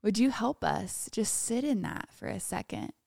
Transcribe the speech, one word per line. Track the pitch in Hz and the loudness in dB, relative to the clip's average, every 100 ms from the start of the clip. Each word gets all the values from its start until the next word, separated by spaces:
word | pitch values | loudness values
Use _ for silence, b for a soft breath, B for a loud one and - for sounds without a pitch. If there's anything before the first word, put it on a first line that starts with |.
Would | 208 208 | 2 6
you | 254 | 4
help | 254 233 - | 4 0 0
us | - - 185 - - | 0 0 -2 -6 -6
just | - 214 | -2 0
sit | - - 233 | 0 0 0
in | 294 240 | 2 0
that | 175 - - | 0 -4 -8
for | - - | -10 -8
a | 196 | -6
second? | - - - - - - | -4 -6 -6 -8 -8 -10